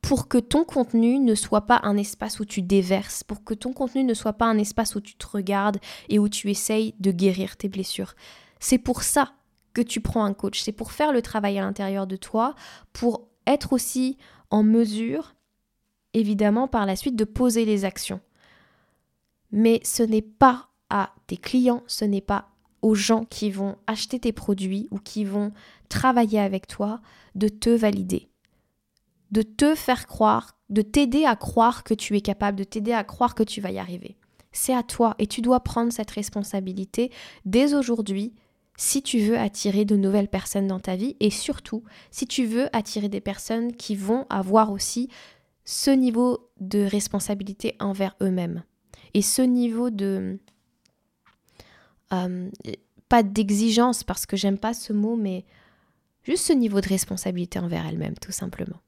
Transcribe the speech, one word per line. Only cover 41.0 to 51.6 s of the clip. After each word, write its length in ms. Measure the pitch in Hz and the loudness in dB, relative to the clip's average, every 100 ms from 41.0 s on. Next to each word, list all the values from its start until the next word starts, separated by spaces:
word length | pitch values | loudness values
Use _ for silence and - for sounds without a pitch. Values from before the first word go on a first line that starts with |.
| 240 - | -6 0
et 120 | 214 | 0
surtout 520 | 202 - 269 - 220 - - - | 0 -6 -8 -8 -12 -12 -20 -18
si 160 | - 247 | -8 -6
tu 180 | - 233 | -2 0
veux 220 | 233 277 233 | 0 0 -2
attirer 340 | 214 214 202 | -4 -4 -4
des 120 | 202 | -4
personnes 540 | 208 190 - 226 240 233 | -6 -10 -6 -4 -4 -6
qui 200 | - 202 | -8 -6
vont 320 | 196 240 269 | 0 -2 0
avoir 420 | 196 190 214 214 | -4 4 4 4
aussi 380 | 196 - - 254 - - _ _ _ - | 0 -4 -4 -6 -10 -20 _ _ _ -10
ce 240 | - - | 0 4
niveau 600 | 269 254 226 247 247 _ _ | 6 4 4 2 0 _ _
de 240 | 190 208 | -2 0
responsabilité 920 | 202 208 - 202 - 202 202 196 226 - | 2 0 -2 -4 -4 -6 -6 -6 -8 -4
envers 360 | 202 196 190 - | -6 -2 -4 -2
eux-mêmes 420 | 196 185 170 170 - _ _ - - 214 | -2 0 -4 -8 -12 _ _ -20 -2 0
et 80 | |
ce 180 | 202 - | 0 2
niveau 480 | 254 247 240 226 247 | 4 4 0 0 -2
de, 500 | 208 196 190 190 196 _ _ _ _ _ _ _ _ _ _ _ _ | -2 -2 -2 -4 -8 _ _ _ _ _ _ _ _ _ _ _ _